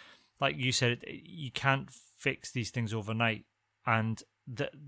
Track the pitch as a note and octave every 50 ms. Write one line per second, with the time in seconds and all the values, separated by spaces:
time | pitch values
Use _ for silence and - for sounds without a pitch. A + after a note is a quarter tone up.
0 | - - - - _ _ _ - C#3 C#3 D3+ D3 B2 B2+ A#2+ - B2+ A#2+ A#2+ -
1 | - - - - - - F3+ E3+ C#3+ B2 - - - C3+ C3+ C#3 - - - -
2 | - - - - - C#3 C#3+ - - - - B2+ A2 - - B2 A2+ G2+ A2 A2
3 | G2 G#2+ A2 A2+ A#2 A2+ A2 - - _ _ _ _ _ _ _ - A#2+ A2+ A2+
4 | A2 A2+ A2 - - _ _ _ - C#3 A#2+ B2 C#3+ - - C#3+ D3